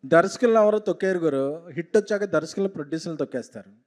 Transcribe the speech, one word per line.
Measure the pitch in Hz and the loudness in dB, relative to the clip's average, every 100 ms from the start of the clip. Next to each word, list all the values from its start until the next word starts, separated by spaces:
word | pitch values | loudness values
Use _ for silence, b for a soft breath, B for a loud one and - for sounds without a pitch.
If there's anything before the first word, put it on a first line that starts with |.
| 135 | 4
దర్శకులను | 165 190 - 240 226 | 4 4 0 4 4
ఎవరో | 208 214 | 4 2
తొక్కేరు | 208 165 190 185 | -2 -2 0 0
గురు, | 165 139 139 160 175 | 0 0 -2 -6 -10
హిట్ | 147 165 214 | -12 0 0
వచ్చాక | 208 208 | 0 -4
దర్శకులు | 202 208 202 - 196 | 0 -2 -2 -4 -4
ప్రొడ్యూసర్లు | 196 147 160 170 156 | -4 -8 -8 -8 -8
తొక్కేస్తారు. | 135 127 113 110 95 107 | -6 -6 -10 -18 -20 _